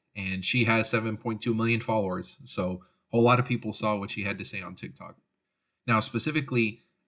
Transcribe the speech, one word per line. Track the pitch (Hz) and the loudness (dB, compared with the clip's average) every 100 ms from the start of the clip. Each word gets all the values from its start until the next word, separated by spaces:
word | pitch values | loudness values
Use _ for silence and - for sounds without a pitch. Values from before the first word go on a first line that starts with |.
| _ 104 | _ -10
And | 95 95 | -6 -4
she | 95 127 | 0 2
has | 117 113 110 | 4 4 4
seven | 113 110 107 | 2 0 -4
point | 117 110 | -6 -4
two | 123 | -2
million | 110 113 113 | 0 2 0
followers. | - 110 98 92 92 - - | 0 0 0 -2 -6 -8 -6
So | - 92 90 - _ _ | -2 -2 -4 -10 _ _
a | 117 | 4
whole | |
lot | 120 123 | 6 6
of | 120 | 4
people | 117 107 | -2 -2
saw | 104 107 104 | -2 -2 -2
what | 98 | -4
she | - | -6
had | 101 98 | -6 -4
to | 95 | -6
say | 98 | -6
on | 90 | -8
TikTok. | 90 - - 90 - _ _ _ _ _ _ - | -12 -14 -14 -18 -18 _ _ _ _ _ _ -2
Now, | 113 | 0
specifically, | 107 120 160 151 135 123 110 107 _ _ | 2 0 0 -2 0 2 2 0 _ _